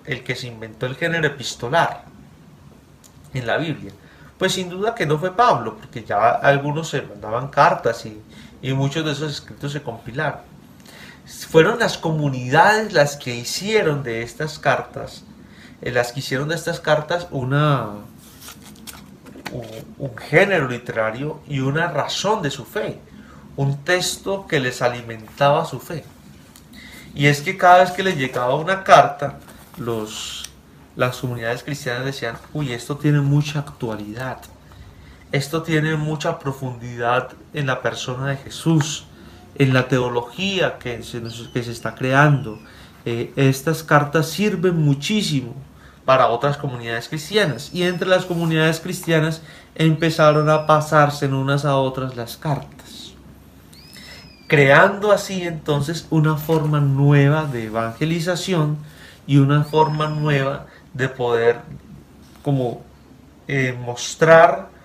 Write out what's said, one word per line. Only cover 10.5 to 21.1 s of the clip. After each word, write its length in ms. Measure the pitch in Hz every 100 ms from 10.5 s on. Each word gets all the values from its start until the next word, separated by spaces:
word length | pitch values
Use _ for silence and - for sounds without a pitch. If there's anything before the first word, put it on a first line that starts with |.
| - - - - - - - - - -
Fueron 280 | 160 165 240
las 220 | 202 -
comunidades 920 | 165 156 147 127 127 143 190 214 214
las 240 | 175 143 -
que 180 | - 120
hicieron 640 | 120 - 202 220 170 143
de 220 | 120 113
estas 340 | 117 - 151 -
cartas, 680 | 147 120 - - 113 - - - - - - -
eh, 80 | -
las 200 | 123 123
que 100 | 139
hicieron 260 | - 131 151
de 80 | 165
estas 240 | 165 165
cartas 480 | - 151 151 175 170
una, 600 | 143 123 143 151 135 110 104 113 - - - - - - - - - - - - - -
un, 140 | 127 113 113 - -
un 180 | 139 -
género 500 | - 151 202 185 131
literario 720 | 120 - 113 110